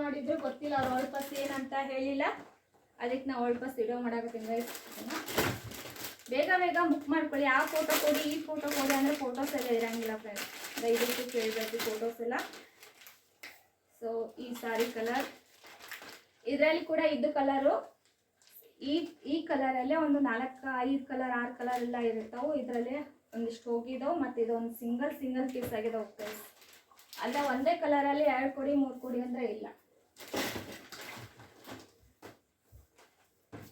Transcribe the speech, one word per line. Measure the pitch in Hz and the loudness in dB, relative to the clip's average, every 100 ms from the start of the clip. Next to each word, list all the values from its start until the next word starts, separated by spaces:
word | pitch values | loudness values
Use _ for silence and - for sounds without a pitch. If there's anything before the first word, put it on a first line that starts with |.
ಮಾಡಿದ್ರು | 294 277 262 311 269 | -4 -2 -2 0 -2
ಗೊತ್ತಿಲ್ಲ, | - 294 277 | -4 -2 0
ಅವ್ರು | 262 254 | 2 2
all | 269 | 0
pass | 277 269 277 | -4 -4 -4
ಏನಂತ | 277 269 262 277 269 | -2 -4 -4 -2 -2
ಹೇಳಿಲ್ಲ, | 262 269 277 320 403 - - _ _ _ - | -2 0 0 0 -2 -10 -20 _ _ _ -8
ಅದಕ್ಕೆ | 240 262 262 | -4 -2 -2
ನಾ | 247 | 0
all | 240 240 | 0 0
pass | 262 254 | -2 -2
ವಿಡಿಯೋ | 226 247 240 | 0 0 0
ಮಾಡಾಕತ್ತೀನಿ | 233 233 226 220 | -2 -4 -6 -4
ಗೈಸ್. | 226 240 - - - - 320 - - - - - - - - - - - | -2 -4 -8 -14 -12 -8 -8 -2 0 0 0 -8 -12 -12 -10 -12 -12 -2
ಬೇಗ | 254 311 370 | 2 4 4
ಬೇಗ | 359 330 349 | 4 4 4
ಬುಕ್ | 277 - | 4 2
ಮಾಡ್ಕೊಳ್ಳಿ. | 311 302 269 285 | 2 2 2 4
ಆ | 262 302 | 6 4
ಫೋಟೋ | 320 302 302 | 2 4 4
ಕೊಡಿ, | 302 285 302 | 4 4 2
ಈ | 302 | -2
ಫೋಟೋ | - 302 285 294 | -4 -4 -2 2
ಕೊಡಿ | 269 277 | 4 4
ಅಂದ್ರೆ | 277 294 | 4 2
ಫೋಟೋಸ್ | 277 247 285 285 | -2 -2 -2 -2
ಎಲ್ಲ | 247 233 | 0 0
ಇರಂಗಿಲ್ಲ | 233 233 226 214 | 0 -2 -4 -6
ಫ್ರೆಂಡ್ಸ್, | 220 202 - - - - | -8 -10 -10 -10 -10 -4
ದಯವಿಟ್ಟು | 233 233 240 247 247 | 2 2 2 -2 -4
ಕೇಳಬೇಕು | 240 220 220 220 233 233 | -2 -2 -2 -4 -2 -4
ಫೋಟೋಸ್ | 214 233 233 233 | -2 -4 -4 -4
ಎಲ್ಲ. | 269 - - - _ - - - - _ _ - - _ _ _ _ | -2 -4 -12 -18 _ -20 -20 -20 -20 _ _ -20 -20 _ _ _ _
So | 226 226 226 - | -4 -4 -4 -8
ಈ | 247 240 | -10 -6
ಸಾರಿ | 233 226 233 226 | -2 0 0 0
ಕಲರ್, | 226 254 - - - - - - - - - - - _ - | 0 0 -2 -8 -20 -20 -20 -20 -16 -16 -14 -18 -20 _ -2
ಇದರಲ್ಲಿ | 277 311 330 - | 6 6 6 2
ಕೂಡ | 320 311 277 | 4 4 4
ಇದ್ದು | 302 294 | 2 4
ಕಲರು, | 277 269 277 440 - - _ _ _ _ - - - _ 269 | 4 6 4 4 0 -14 _ _ _ _ -20 -20 -20 _ 0
ಈ, | 320 320 - 269 | 0 -2 -8 -4
ಈ | 320 302 | -4 0
ಕಲರಲ್ಲೇ | 285 262 254 254 320 311 | 2 2 2 2 2 4
ಒಂದು | 285 269 | 4 4
ನಾಲ್ಕು | 226 262 - 277 254 254 | 2 -2 -6 -4 0 2
ಐದು | 277 - | 0 -2
ಕಲರ್ | 254 254 247 | -2 0 0
ಆರು | 240 254 | -2 -2
ಕಲರ್ | 247 247 240 | -2 0 -2
ಎಲ್ಲ | 240 233 | 0 0
ಇರ್ತಾವೆ. | 220 214 240 285 294 | 0 -4 -4 0 0
ಇದರಲ್ಲೇ | 247 240 240 285 294 - _ | 0 -2 -2 -4 -6 -14 _
ಒಂದಿಷ್ಟು | 226 226 226 240 | -6 -4 -4 -4
ಹೋಗಿದಾವೆ, | 233 240 262 269 339 | -2 -2 -2 0 2
ಮತ್ತು | 254 240 | 0 2
ಇದೊಂದು | 226 233 233 - | 2 2 -2 -4
ಸಿಂಗಲ್ | 233 240 294 - | -2 0 0 -2
ಸಿಂಗಲ್ | 262 254 262 | -2 0 0
ಪೀಸ್ | 254 240 220 | -2 -2 -2
ಆಗಿದೆ | 220 220 208 - | -2 -2 -4 -8
ಫ್ರೆಂಡ್ಸ್. | 208 214 - - - - _ - - - | -10 -10 -14 -20 -20 -20 _ -20 -18 -6
ಅಲ್ಲ | 208 285 285 | -2 0 2
ಒಂದೇ | 254 302 339 | 2 2 4
ಕಲರಲ್ಲಿ | 294 285 285 285 302 | 4 4 6 6 4
ಎರಡು | 254 269 277 | 4 2 0
ಕೊಡಿ | 269 285 | 2 4
ಮೂರು | 262 240 | 2 0
ಕೊಡಿ | 254 240 247 | -4 -2 -2
ಅಂದ್ರೆ | 247 233 | -2 -2
ಇಲ್ಲ. | 208 - - _ _ _ - - - - - - - - - - - - - - - - - - _ _ _ - - _ _ _ - - _ - _ _ _ _ - - | -4 -8 -14 _ _ _ -20 -6 -4 -4 -4 -10 -14 -14 -14 -12 -14 -16 -18 -20 -20 -16 -16 -18 _ _ _ -20 -20 _ _ _ -20 -20 _ -20 _ _ _ _ -16 -16